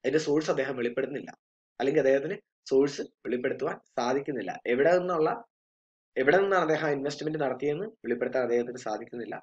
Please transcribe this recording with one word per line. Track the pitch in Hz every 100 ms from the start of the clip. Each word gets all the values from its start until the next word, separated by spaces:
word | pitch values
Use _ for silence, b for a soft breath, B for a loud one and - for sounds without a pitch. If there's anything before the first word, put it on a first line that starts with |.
അതിന്റെ | 127 147
സോഴ്സ് | 151 147 160
അദ്ദേഹം | 147 135 127
വെളിപ്പെടുത്തുന്നില്ല, | 117 120 131 151 - - _ _ _ _
അല്ലെങ്കിൽ | 131 151
അദ്ദേഹത്തിന് | 131 135 147 202 _ _ -
സോഴ്സ് | 135 139 - - _
വെളിപ്പെടുത്തുവാൻ | - 123 131 131 147 - _ -
സാധിക്കുന്നില്ല. | 120 135 139 131 92 - -
എവിടെ | 123 147 180
നിന്നുള്ള, | 180 170 160 - - _ _ _ _ _ _ -
എവിടെ | 131 175
നിന്നാണ് | 196 190 160
അദ്ദേഹം | 156 156 143
ഇൻവെസ്റ്റ്മെന്റ് | 139 143 156 156
നടത്തിയെന്ന് | 139 123 147 147 214 -
വെളിപ്പെടുത്താൻ | 120 120 123 131 123
അദ്ദേഹത്തിന് | 120 120 123
സാധിക്കുന്നില്ല | - 107 117 123 113 139